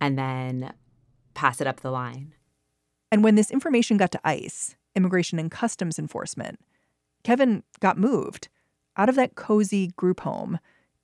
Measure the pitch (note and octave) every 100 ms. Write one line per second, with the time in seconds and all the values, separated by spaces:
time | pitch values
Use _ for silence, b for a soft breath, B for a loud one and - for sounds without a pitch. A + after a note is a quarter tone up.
0 | C#3+ C3+ C3 C3 B2+ B2+ B2+ - _ _
1 | _ _ _ - C#3 B2 C#3 - C3 C3
2 | B2 B2+ D3 _ _ _ _ _ _ _
3 | - G#3+ A3 G#3+ G#3 C#4 E4 A#3+ A#3 G#3
4 | F3+ - D#3 C#3+ - - - _ _ G3
5 | F#3 F3+ E3+ E3 E3 - A#3 - F3 D#3
6 | D3+ - - - - - _ _ _ _
7 | _ _ - B3 C4 G#3 - - F#3+ -
8 | A3 G#3 - - - _ _ _ _ -
9 | G#3+ C4 B3+ - - G#3+ G3 G3+ F3+ -
10 | F3+ F3+ D3+ - - E3 _ _ _ _